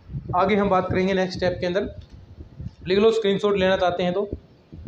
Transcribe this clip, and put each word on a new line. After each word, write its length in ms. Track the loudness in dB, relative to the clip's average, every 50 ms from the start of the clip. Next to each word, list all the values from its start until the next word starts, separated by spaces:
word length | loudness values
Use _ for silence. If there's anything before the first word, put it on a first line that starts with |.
| -14 -12 -12 -10 -6 -2 0
आगे 200 | 0 2 2 2
हम 120 | 2 2 2
बात 200 | 2 2 0 0
करेंगे 240 | 0 0 0 2 2
next 220 | 0 0 -2 -2
step 200 | -2 -2 -2 -2 -2
के 60 | -4
अंदर। 220 | -2 -2 -2 -4 -4 -8 -14 -18 -20 -20 -20 -20 -20 -20 -20 -20 -18 -14 -12 -12 -12 -12 -8 -4
लिख 120 | 0 2 4
लो, 120 | 4 4
screenshot 460 | 4 2 2 0 0 2 2 0 2
लेना 200 | 2 2 2 2
चाहते 260 | 2 2 0 0 0
हैं 100 | 0 0
तो। 160 | 0 -2 -2 -4 -6 -10 -12 -14 -20 -20 _ _ -18 -16 -14